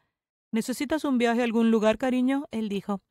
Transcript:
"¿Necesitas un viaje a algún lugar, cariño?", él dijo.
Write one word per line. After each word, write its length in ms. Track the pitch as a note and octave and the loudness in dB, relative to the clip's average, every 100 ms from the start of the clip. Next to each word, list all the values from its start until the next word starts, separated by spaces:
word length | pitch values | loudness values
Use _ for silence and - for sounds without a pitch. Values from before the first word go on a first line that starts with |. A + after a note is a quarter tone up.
| _ _ _ _ _ | _ _ _ _ _
"¿Necesitas 520 | A3+ A3 A#3+ C#4 D#4 D4 | -4 -4 -6 -2 -2 0
un 120 | B3 | 2
viaje 240 | A#3 A#3 | 2 2
a 20 | |
algún 280 | A#3+ A3+ A3+ | 0 2 2
lugar, 260 | A3+ G#3+ A3 | 4 2 2
cariño?", 480 | C4 B3+ B3+ C#4 D4+ | 0 0 0 -2 -4
él 180 | A3 G#3+ | -6 -4
dijo. 320 | G3 - G3 - | -6 -6 -8 -10